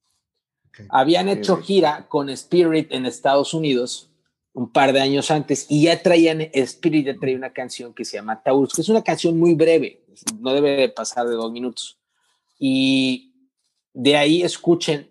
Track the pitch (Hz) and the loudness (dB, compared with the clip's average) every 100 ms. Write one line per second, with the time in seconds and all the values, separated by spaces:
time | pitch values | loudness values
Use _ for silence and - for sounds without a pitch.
0 | _ _ _ _ _ _ _ - 101 131 | _ _ _ _ _ _ _ -20 -2 0
1 | 139 175 190 202 196 185 - 196 151 151 | 2 0 0 -2 0 -2 2 2 2 -2
2 | - 151 139 127 - 175 165 156 151 139 | -4 -4 -4 -8 0 2 2 0 -2 -6
3 | 127 - 143 139 139 160 156 123 123 - | -6 -2 0 2 0 -2 -2 -2 -2 -8
4 | - _ _ _ _ 131 120 147 139 135 | -16 _ _ _ _ -10 -2 2 4 2
5 | 135 139 135 156 135 135 - 147 165 165 | 2 -2 0 -2 -2 -6 0 2 4 4
6 | 185 170 165 160 156 135 123 - 170 156 | 4 4 4 2 -2 -2 -2 -4 0 0
7 | 135 117 135 131 131 135 123 - 120 113 | -2 -4 -4 -4 -6 -10 -12 -12 -16 -14
8 | 113 104 107 110 135 139 131 - 160 220 | -12 -10 -8 -4 0 2 2 -2 0 0
9 | - 160 170 165 170 156 160 165 117 - | 0 -2 0 2 2 4 4 2 0 -8
10 | _ _ - 110 127 139 147 139 123 - | _ _ -14 -8 -2 0 2 2 0 -2
11 | 107 127 120 113 113 120 127 120 - - | -8 -6 -4 -4 -6 -8 -10 -10 -14 -18
12 | _ _ _ _ _ _ 135 131 135 131 | _ _ _ _ _ _ -2 0 2 0
13 | 131 127 - _ _ _ _ _ _ - | 0 -4 -10 _ _ _ _ _ _ -2
14 | 131 147 147 170 175 - 170 170 - 147 | 2 2 4 2 0 -2 0 0 0 -4
15 | - | -6